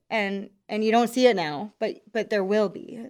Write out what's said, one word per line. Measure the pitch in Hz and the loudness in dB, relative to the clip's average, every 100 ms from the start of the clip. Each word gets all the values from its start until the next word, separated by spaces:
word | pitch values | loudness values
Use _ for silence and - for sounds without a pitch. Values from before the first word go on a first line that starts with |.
| - | -6
and, | 220 196 196 196 _ - | -4 -2 -4 -8 _ -8
and | 208 | -2
you | 220 | 2
don't | 226 233 | 4 4
see | 254 247 | 4 4
it | 196 | 4
now, | 151 147 208 - | -2 -6 -10 -6
but, | 220 - _ | -6 -6 _
but | 226 202 | -6 -2
there | 214 | -2
will | 190 214 202 | 0 2 0
be, | - - 233 233 | -2 -14 -14 -10